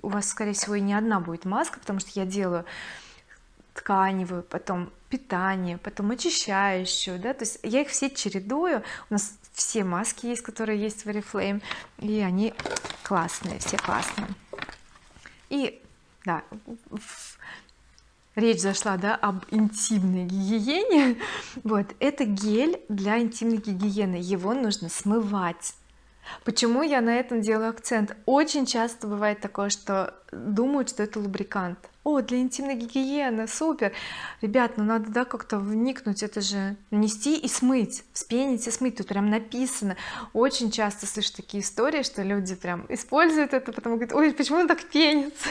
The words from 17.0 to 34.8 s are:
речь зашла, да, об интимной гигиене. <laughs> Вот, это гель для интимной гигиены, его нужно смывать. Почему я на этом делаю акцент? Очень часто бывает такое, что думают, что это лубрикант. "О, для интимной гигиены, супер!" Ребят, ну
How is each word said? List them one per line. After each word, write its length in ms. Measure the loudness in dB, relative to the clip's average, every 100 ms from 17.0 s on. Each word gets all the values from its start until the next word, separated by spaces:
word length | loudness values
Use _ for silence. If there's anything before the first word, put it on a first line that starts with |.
| -12 -14 -16 -18 -18 -18 -20 _ _ -20 _ _ _ 2
речь 240 | 4 4
зашла, 360 | 2 0 0 0
да, 180 | 0
об 300 | 0 0 -2 -2
интимной 720 | 2 2 0 0 2 2 2
гигиене. 920 | 0 -2 0 0 2 0 4 6 6 4 -2 -6
<laughs> 240 | -10 -8
Вот, 220 | 0 0 0 0
это 240 | 0 2
гель 560 | 0 0 2 4 4 0 -2
для 320 | -2 0 2
интимной 380 | 0 0 0 0
гигиены, 580 | 0 -2 0 0 0 0
его 380 | -2 0 0
нужно 340 | 0 0 0 -4
смывать. 840 | -4 2 2 2 0 -2 -2 -8 -12 -18 -20 -20 _ -16 -8
Почему 380 | -4 0 2 4
я 180 | 4 4
на 100 | 4
этом 320 | 2 2 0
делаю 280 | 2 2 0
акцент? 460 | -4 -2 0 0 -2
Очень 400 | 2 4 4 2 0
часто 400 | 0 -2 -2 -6
бывает 340 | 0 0 0
такое, 280 | -4 -2 -2
что 460 | -2 0 0 0 -6 -14
думают, 560 | -8 -2 2 4 2 0
что 140 | -2
это 180 | -2 -2
лубрикант. 580 | -4 -4 -4 -2 -4 -6 -12 -6
"О, 180 | 0 2
для 180 | 2 0
интимной 360 | 0 -2 -4
гигиены, 720 | -4 -2 -2 0 0 0 0 -2
супер!" 440 | -2 -2 2 0 -2 -8 -10 -12 -6
Ребят, 300 | 0 2 2
ну 80 | 2